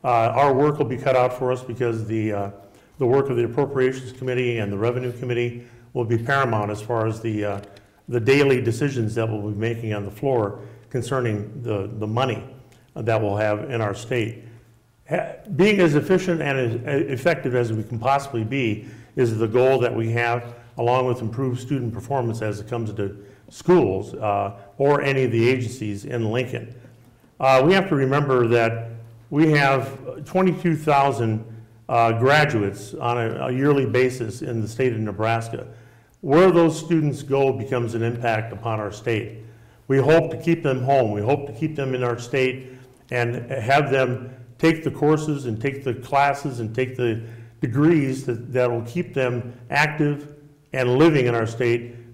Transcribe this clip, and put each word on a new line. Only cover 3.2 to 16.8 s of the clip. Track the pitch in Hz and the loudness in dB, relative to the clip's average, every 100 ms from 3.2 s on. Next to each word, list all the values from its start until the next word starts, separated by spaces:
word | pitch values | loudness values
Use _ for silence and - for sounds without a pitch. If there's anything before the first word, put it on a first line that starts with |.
| 139 | 2
of | 120 | 0
the | |
Appropriations | 117 117 143 139 127 131 - | 0 0 -2 2 0 0 -10
Committee | - 127 123 123 117 | -10 -4 -2 -2 -2
and | 101 | -4
the | 101 | -2
Revenue | 117 123 123 117 | -2 -2 -6 -8
Committee | 127 120 120 117 - - - | -4 -2 -2 -6 -18 -20 -10
will | 127 | -6
be | 113 113 | 0 0
paramount | 117 139 131 110 104 | 0 0 2 0 -2
as | 107 | -6
far | - 117 110 | -4 -2 0
as | 110 | -2
the, | 113 107 | -4 -4
uh, | 104 98 - - _ _ - | -4 -6 -10 -20 _ _ -4
the | 120 | 2
daily | 110 139 139 127 | 6 6 6 4
decisions | 113 113 147 120 107 | 2 0 -2 0 -2
that | 113 113 | -2 -2
we'll | 107 104 | -2 -4
be | 101 | -4
making | 113 113 113 | -4 -4 -4
on | 104 | -4
the | 98 | -6
floor | - 139 123 104 - - - - | -4 -2 0 0 -6 -16 -20 -8
concerning | 127 117 135 120 104 104 - | -6 -2 -2 -2 -4 -6 -10
the, | 117 104 98 113 | -4 -4 -4 -6
the | 107 | -4
money | 117 131 110 - - - - _ | 0 0 -2 -8 -20 -20 -20 _
that | - 113 110 | -6 0 0
we'll | 104 101 | 0 0
have | 107 104 143 | 0 0 -2
in | 117 | -2
our | 107 | -2
state. | 98 - 123 110 - - - _ _ _ _ - | -4 -4 -2 -2 -6 -18 -20 _ _ _ _ -6
Ha-, | 160 - - - 151 | -4 -4 -12 -8 2
being | 202 202 | 4 6
as | 170 | 4
efficient | 147 - 185 185 165 | 4 2 0 2 -2
and | 143 135 | 0 0
as, | 120 113 | 0 -2